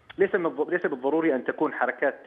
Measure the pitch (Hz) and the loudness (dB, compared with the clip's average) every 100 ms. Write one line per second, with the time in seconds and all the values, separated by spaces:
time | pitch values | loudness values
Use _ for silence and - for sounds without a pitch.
0 | - - 196 202 165 135 151 175 175 131 | -6 0 2 2 0 -2 -2 0 -2 -2
1 | 135 160 160 127 120 - 151 - 127 - | 0 2 2 2 0 -2 -2 0 -2 0
2 | 143 - | -2 -2